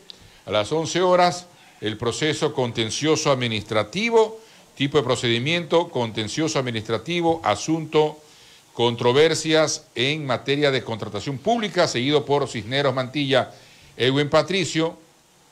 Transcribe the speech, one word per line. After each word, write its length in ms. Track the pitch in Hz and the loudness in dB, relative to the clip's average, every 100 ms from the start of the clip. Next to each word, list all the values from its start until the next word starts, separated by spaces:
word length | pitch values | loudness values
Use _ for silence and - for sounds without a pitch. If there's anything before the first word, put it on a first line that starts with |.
| - - - - - | -20 -20 -20 -16 -4
a 40 | |
las 220 | 104 104 | -2 0
once 280 | 156 156 170 | -2 -2 0
horas, 440 | 185 180 180 175 - - - - | 4 4 4 2 -8 -20 -20 -10
el 160 | 104 107 | -8 -4
proceso 560 | 120 110 156 147 156 | -4 -2 -2 0 -2
contencioso 800 | - 123 113 110 - 151 151 151 | -2 -2 -2 -4 -2 0 2 2
administrativo, 1040 | 131 123 107 - 107 104 185 233 226 220 - - - - - | 0 0 -4 -2 -2 -2 -2 2 4 2 0 -20 -20 -16 -4
tipo 220 | 139 147 | 0 2
de 40 | |
procedimiento, 840 | 120 120 120 117 135 170 170 170 170 | 2 0 0 0 0 -2 0 0 2
contencioso 680 | 127 117 107 107 - 156 147 | -2 -4 -4 -6 -2 -2 -2
administrativo, 840 | 127 113 107 110 160 175 165 165 | -2 -4 -2 -4 -2 -2 0 0
asunto, 760 | 104 104 - 160 156 156 151 - - - - - _ | 0 0 0 -4 0 2 2 -2 -20 -20 -20 -20 _
controversias 1120 | - 120 117 123 135 165 160 160 156 151 - - | -2 0 2 2 6 4 2 0 2 2 -2 -8
en 300 | - 131 156 | -4 -2 -2
materia 460 | 139 113 - 143 143 | -4 -4 -2 0 2
de 120 | 131 | 0
contratación 540 | - 110 110 101 143 135 | -2 -8 -8 -8 -8 -6
pública, 500 | - 233 208 - 220 | -2 -2 0 0 0
seguido 380 | 120 131 147 | 0 0 0
por 240 | 135 143 135 | 2 0 -2
Cisneros 460 | 120 104 139 139 | -6 -4 0 0
Mantilla, 560 | 127 123 151 135 127 107 - - - - - | 0 -4 -4 0 2 0 -6 -20 -20 -18 -2
Edwin 340 | 123 139 143 | 0 2 2
Patricio, 640 | 156 151 190 139 151 165 - - _ _ _ _ | 2 2 -2 -2 -2 -4 -6 -20 _ _ _ _